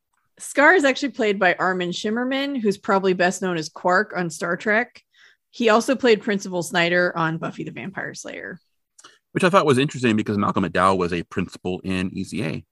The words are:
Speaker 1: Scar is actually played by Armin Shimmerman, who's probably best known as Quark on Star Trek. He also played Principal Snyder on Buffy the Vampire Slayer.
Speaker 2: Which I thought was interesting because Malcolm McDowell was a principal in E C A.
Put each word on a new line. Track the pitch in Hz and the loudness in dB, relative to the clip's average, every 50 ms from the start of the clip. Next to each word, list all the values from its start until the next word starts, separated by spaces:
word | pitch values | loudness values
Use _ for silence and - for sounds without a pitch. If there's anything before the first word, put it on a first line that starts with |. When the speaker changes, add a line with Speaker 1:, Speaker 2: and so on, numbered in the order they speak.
| _ _ _ _ _ _ _ | _ _ _ _ _ _ _
Speaker 1:
Scar | - - - - 277 285 311 370 | -18 -16 -4 2 4 6 6 6
is | 359 277 | 6 4
actually | 269 247 - 294 262 - | 2 0 0 -4 -4 -2
played | - 226 208 202 202 | 0 0 0 2 2
by | 196 180 165 | 2 2 2
Armin | - 156 185 190 180 180 175 180 | 2 0 0 0 -2 -2 -4 -4
Shimmerman, | - - 214 220 240 247 254 269 269 277 285 285 254 | -4 -4 -4 -2 -2 -2 -2 -2 -2 -4 -4 -4 -2
who's | 214 208 190 | 0 -2 -2
probably | - - - 196 196 180 190 180 | -2 0 0 0 2 2 2 2
best | 180 175 180 185 - | 2 2 0 0 -2
known | 196 185 175 | -4 -4 -4
as | 165 151 - | -4 -6 -8
Quark | - - - 180 180 190 208 202 - | -8 -4 0 2 2 2 2 0 -4
on | 180 180 165 | -6 -6 -6
Star | 156 - - 170 175 | -6 -6 -6 -4 -4
Trek. | 175 - - 208 220 247 240 - - _ _ _ _ _ _ _ _ _ _ | -4 -2 0 0 0 0 -4 -8 -20 _ _ _ _ _ _ _ _ _ _
He | - - 226 214 | -6 0 4 4
also | 214 233 226 - 262 | 4 4 4 2 0
played | - - 240 220 196 | 2 4 4 4 4
Principal | - 220 202 196 - 190 185 175 | 2 -2 -4 -4 -4 -4 -6 -6
Snyder | 165 - 185 175 170 170 180 180 180 175 - | -4 -2 0 2 2 4 2 2 2 0 0
on | 170 165 160 160 165 | -2 -2 -2 -2 -4
Buffy | 160 165 - - 165 | -6 -8 -8 -10 -12
the | 156 | -12
Vampire | - - 113 196 196 - - - - | -12 -12 -12 -10 -10 -10 -10 -10 -12
Slayer. | - - - - 87 90 - 214 - _ _ _ _ _ _ _ _ - - _ _ _ _ | -12 -14 -14 -12 -12 -12 -14 -14 -16 _ _ _ _ _ _ _ _ -20 -20 _ _ _ _
Speaker 2:
Which | - 165 190 | -2 0 2
I | 175 | 4
thought | 185 196 156 | 4 4 4
was | 139 127 123 | 4 4 4
interesting | 139 151 - 131 127 117 107 | 2 0 0 0 2 2 2
because | 107 104 - 104 | 2 2 0 0
Malcolm | 104 98 95 - 104 95 | 0 0 0 0 0 0
McDowell | 82 - 92 92 95 95 92 | 0 2 2 2 4 4 2
was | 90 85 | 0 0
a | 90 85 82 | -2 -4 -6
principal | - - 104 90 82 - - - 92 92 - - | -6 -4 -6 -6 -6 -8 -8 -6 -6 -6 -4 -4
in | 92 95 92 92 92 - | -4 -2 -2 -2 -4 -4
E | 92 92 | -8 -8
C | - - 92 127 | -6 -6 -6 -6
A. | 156 - 92 - _ | -6 -6 -8 -10 _